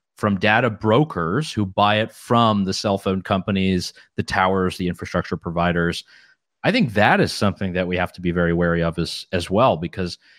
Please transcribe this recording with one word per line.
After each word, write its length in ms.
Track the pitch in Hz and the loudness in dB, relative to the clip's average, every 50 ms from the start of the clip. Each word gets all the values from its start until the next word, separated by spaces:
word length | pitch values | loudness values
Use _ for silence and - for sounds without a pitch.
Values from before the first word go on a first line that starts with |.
| _ _ _ | _ _ _
from 240 | - - 104 101 92 | -2 -2 0 0 2
data 300 | 107 104 107 117 127 117 | 2 2 2 4 2 0
brokers 840 | 104 - - 110 110 135 151 156 - 90 82 80 98 147 156 - | -2 -2 0 2 4 4 2 0 -2 -4 -4 -2 -2 -4 -4 -4
who 140 | - 110 104 | -4 -4 -4
buy 300 | 95 95 104 104 104 107 | -2 0 0 2 2 2
it 160 | 107 110 107 | 0 -2 -4
from 540 | - - - - 120 120 117 110 107 101 95 | -6 -10 -4 0 2 4 4 4 4 2 0
the 80 | 95 95 | -2 -2
cell 260 | - - 104 98 98 | -2 -2 -2 -2 0
phone 240 | - 98 95 95 - | 0 -2 -2 -2 -2
companies, 680 | - 101 95 - - 98 95 95 95 92 90 - - - - - _ _ | -2 -2 -2 -2 -2 -2 0 0 2 0 0 -2 -6 -10 -18 -20 _ _
the 80 | - - | -8 -6
towers, 540 | - - 98 95 92 95 95 92 90 - | -4 0 0 2 2 2 0 0 -2 -2
the 100 | - 90 | -2 -4
infrastructure 500 | 87 82 - - - - 90 - - 92 | -4 -4 -6 -8 -6 -4 -4 -4 -4 -6
providers. 680 | 82 - 87 82 85 87 87 85 85 85 87 82 - - _ - - _ _ _ _ _ _ _ _ - | -8 -6 -6 -2 0 0 0 2 0 0 0 -2 -4 -10 _ -20 -20 _ _ _ _ _ _ _ _ -2
I 80 | 170 | 0
think 220 | 208 262 185 117 95 | 0 2 0 0 2
that 260 | 104 104 127 185 208 | 2 4 4 4 4
is 140 | 131 85 - | 2 0 0
something 400 | - 107 98 90 - 101 92 87 | 0 -2 -2 0 -2 -4 -4 -2
that 140 | 92 92 | -2 -2
we 100 | 90 90 | -2 -2
have 160 | 90 90 - - | -2 -2 -4 -6
to 80 | - | -6
be 100 | 87 87 | -4 -2
very 220 | 85 87 87 85 85 | 0 2 2 2 2
wary 300 | 85 87 85 85 85 82 | 2 2 2 2 0 0
of 160 | 85 80 87 | -2 -2 -2
as, 260 | 80 - - - - _ | -4 -6 -6 -10 -8 _
as 180 | 95 87 82 - | -4 -4 -2 0
well, 280 | 92 107 131 123 92 | 2 2 4 2 2
because 420 | 78 87 82 - 98 90 87 - - _ _ _ | 0 -4 -8 -6 -6 -8 -8 -8 -12 _ _ _